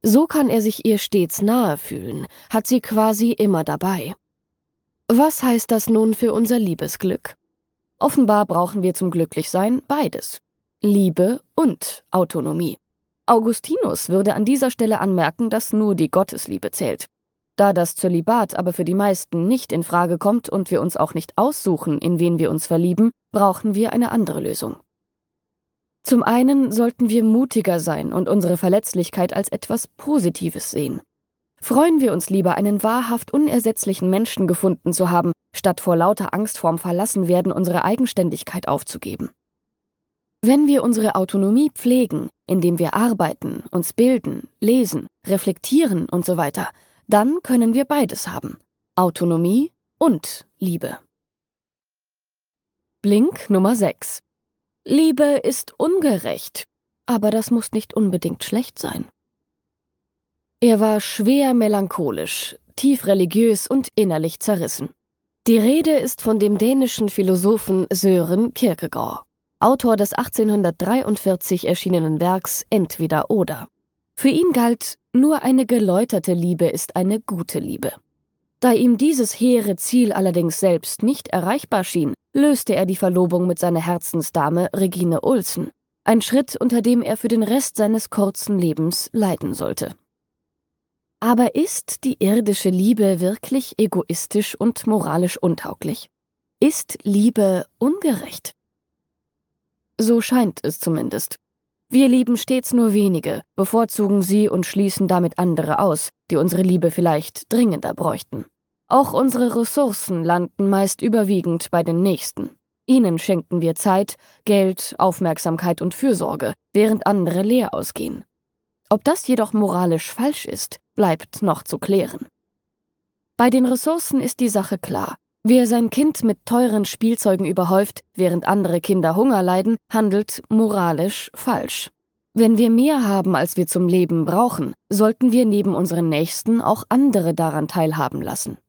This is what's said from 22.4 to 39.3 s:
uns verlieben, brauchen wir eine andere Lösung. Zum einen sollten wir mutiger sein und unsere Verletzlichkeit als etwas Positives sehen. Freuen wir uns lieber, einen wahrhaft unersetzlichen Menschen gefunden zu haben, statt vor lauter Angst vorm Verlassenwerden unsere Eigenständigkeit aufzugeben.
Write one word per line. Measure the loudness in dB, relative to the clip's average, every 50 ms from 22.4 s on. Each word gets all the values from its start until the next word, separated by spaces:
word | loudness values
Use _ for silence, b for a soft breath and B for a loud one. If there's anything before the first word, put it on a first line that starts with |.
| 0 -2
uns | -2 -4 -2
verlieben, | -2 0 2 2 2 2 2 2 2 0 _ _ _ 0
brauchen | 2 2 2 2 0 -4 -2 0
wir | 0 -2 0
eine | 0 0 0 0 0
andere | 0 0 0 -4 -4
Lösung. | -4 -6 -6 -6 -8 -10 -10 -12 _ _ _ _ _ _ _ _ _ _ _ _ _ _ _ _ _ _ _ _ _ _ _ _
Zum | _ 2 2 2 4
einen | 2 2 4 4 4 4 2 2 2
sollten | 2 0 0 0 0 -2 -2 0
wir | 2 2 4
mutiger | 4 4 2 2 0 -2 -2 0 0 0 0
sein | -2 -2 -4 -4 -4 -4 -4
und | -4 -2 0
unsere | 0 2 2 0 0
Verletzlichkeit | 0 2 2 2 2 0 -2 -4 -4 -4 -4 -2 -2 -2 -2 -2
als | -6 -6 -4
etwas | -8 -10 -6 -6 -6 -6 -6 _ _
Positives | -12 -4 0 0 2 0 0 -2 -2 -8 -6 -6 -8 -12 -8
sehen. | -6 -6 -4 -4 -6 -10 _ _ _ _ _ _ _ _ _ _ _ _
Freuen | -4 0 2 4 4 4 4 4
wir | 2 2 0
uns | -2 -2 -2
lieber, | 0 0 2 2 2
einen | 2 0 0 0 0
wahrhaft | 0 0 0 -2 -2 -2 -4 -6 -4 -2 0
unersetzlichen | 0 0 2 0 0 0 0 -4 -2 -4 -4 -4 -2 0 0
Menschen | 0 0 -2 -2 -2 -2 0
gefunden | 0 0 0 0 0 0 0 _ -4 0
zu | 0 0 2
haben, | 2 0 0 0 -4 _ _ _ -16
statt | -2 -2 -2 -2 0
vor | 0 0 2
lauter | 4 4 2 2 0 -4 -4 -4
Angst | -4 -4 -4 -6
vorm | -2 -2 -2 -2 -2
Verlassenwerden | -4 -4 -2 -2 -2 -2 -2 -2 2 2 2 2 2 0
unsere | -2 0 -2 0 0 0 0
Eigenständigkeit | 0 0 0 0 0 0 0 0 0 -2 -6 -10 -10 -10 -8 -4 -2
aufzugeben. | -4 -4 -4 -10 -14 -12 -10 -10 -10 -10 -12 -14